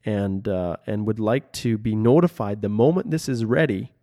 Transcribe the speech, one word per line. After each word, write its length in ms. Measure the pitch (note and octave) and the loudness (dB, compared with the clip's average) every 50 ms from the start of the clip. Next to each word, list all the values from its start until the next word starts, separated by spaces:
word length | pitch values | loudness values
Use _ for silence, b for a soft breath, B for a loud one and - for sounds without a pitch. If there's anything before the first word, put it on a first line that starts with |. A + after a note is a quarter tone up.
| _ | _
and, 440 | A2+ G#2+ G2+ G2+ G2 F#2+ G2 G2 A2 | -2 -2 -2 -2 -2 -4 -4 -4 -4
uh, 280 | F#2+ F#2 F2+ F2 E2 - _ | -2 -2 -2 -4 -6 -6 _
and 200 | - G#2+ G#2 G#2 | -6 -6 -4 -2
would 140 | G#2+ A2 A2 | -4 -4 -2
like 320 | G#2+ G#2+ A#2 C3+ - _ | 0 0 0 -2 -4 _
to 240 | - - - A#2+ A2 | -16 -6 -2 -2 -2
be 180 | G#2+ A2 A#2 G#2+ | -2 -2 -2 -2
notified 680 | G#2+ A2 A#2 C3 D#3+ F3 E3+ - - A2 G2+ G#2 G#2+ | 2 4 6 6 6 4 2 0 -2 -6 -6 -4 -4
the 60 | G#2 G2+ | -4 -2
moment 420 | G#2 G#2+ A#2 D3 E3+ F#3 - - | 2 4 4 4 4 2 -2 -2
this 180 | D#3 D#3+ - - | -4 -4 -4 -4
is 160 | C3 A#2 A2+ | -2 -2 0
ready 480 | G#2+ B2 D3+ D#3+ C#3+ G2+ F#2+ - - _ _ | 2 2 2 2 0 0 -4 -6 -10 _ _